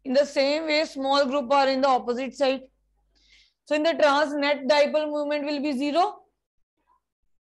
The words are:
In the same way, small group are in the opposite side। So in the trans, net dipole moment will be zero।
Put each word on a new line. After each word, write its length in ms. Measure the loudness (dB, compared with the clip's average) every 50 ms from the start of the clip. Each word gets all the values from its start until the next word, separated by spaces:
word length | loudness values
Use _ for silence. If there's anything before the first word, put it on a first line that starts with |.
| _
In 80 | 0 0
the 120 | 0 0
same 400 | 2 0 0 0 0 0 -2 -2
way, 180 | -2 0 -2 -2
small 400 | -2 -6 -6 -2 0 2 2 2
group 260 | 2 0 -2 0 2
are 160 | 2 2 4 2
in 120 | 2 2
the 60 | 2 2
opposite 460 | 2 0 0 -4 -4 -4 -6 -8 -4
side। 260 | -2 0 0 0 -2 -8 -16 _ _ _ _ _ _ _ _ _ _ _ _ _ _ _ _ _ _ _
So 80 | -4 -2
in 80 | 0 0
the 100 | 0 2
trans, 400 | 4 4 4 4 2 0 0 -2
net 320 | -2 -2 -2 -2 -2 0
dipole 420 | 2 4 4 4 2 2 -2 -2 -2
moment 360 | -4 -4 -4 -4 -4 -4 -4
will 140 | -4 -6 -4
be 120 | -4 -4 -4
zero। 300 | -2 -4 -2 0 0 0 0 -2 -8 _ _ _ _ _ _ _ _ _ _ _ _ _ _ _ _ _ _ _ _ _ _ _ _ _ _